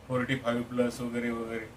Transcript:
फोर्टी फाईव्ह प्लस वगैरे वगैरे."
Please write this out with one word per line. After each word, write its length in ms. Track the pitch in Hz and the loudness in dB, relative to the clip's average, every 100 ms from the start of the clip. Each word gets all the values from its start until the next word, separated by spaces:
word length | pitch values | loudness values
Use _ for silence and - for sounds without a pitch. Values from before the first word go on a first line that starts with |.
| - | -2
फोर्टी 280 | 127 123 131 | 0 2 2
फाईव्ह 260 | 117 120 | 2 0
प्लस 380 | 120 123 120 113 | 2 2 2 2
वगैरे 300 | 120 120 120 | -2 0 0
वगैरे." 380 | 117 113 113 110 | -2 -2 -4 -6